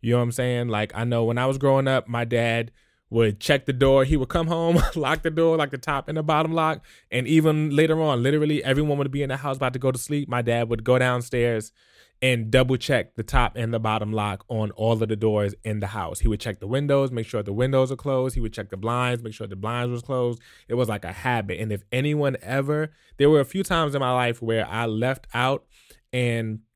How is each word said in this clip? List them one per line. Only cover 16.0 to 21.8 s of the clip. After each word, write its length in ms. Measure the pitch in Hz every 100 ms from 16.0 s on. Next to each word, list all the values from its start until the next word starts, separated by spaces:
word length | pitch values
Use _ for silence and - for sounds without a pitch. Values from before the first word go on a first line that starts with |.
| 85 87
He 60 | -
would 120 | 104
check 200 | 120 98
the 60 | 98
windows, 460 | 131 143 139 135
make 160 | 123 113
sure 160 | 113
the 100 | 101
windows 380 | 101 127 135 131
are 60 | 131
closed. 360 | 143 131 131
He 80 | -
would 120 | 113
check 160 | 107 98
the 80 | 95
blinds, 440 | 110 123 123 123
make 120 | 117
sure 120 | 107 110
the 100 | 95
blinds 360 | 107 120 123
was 100 | 120
closed. 400 | 120 127 120 120 - - _
It 80 | 120
was 140 | 117
like 160 | 104 85
a 60 |
habit. 480 | 85 - 117 101 85
And 120 | 110
if 120 | 101